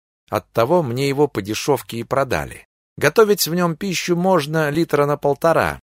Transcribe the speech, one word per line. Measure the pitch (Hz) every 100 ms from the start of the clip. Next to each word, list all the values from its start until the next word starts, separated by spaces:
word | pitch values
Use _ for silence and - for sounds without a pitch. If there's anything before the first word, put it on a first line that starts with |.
| _ _ -
Оттого | 104 - - 117 180
мне | 139 123 139
его | 135 147
по | 113
дешевке | 98 107 - 135 - 113
и |
продали. | 113 131 135 87 65 - - _ _ -
Готовить | 143 185 214 202 151
в |
нем | 175 175
пищу | 156 196 160 -
можно | 170 190 180 143 160 147
литра | 160 165 143
на | 143 147
полтора, | 143 139 165 151 87 71 _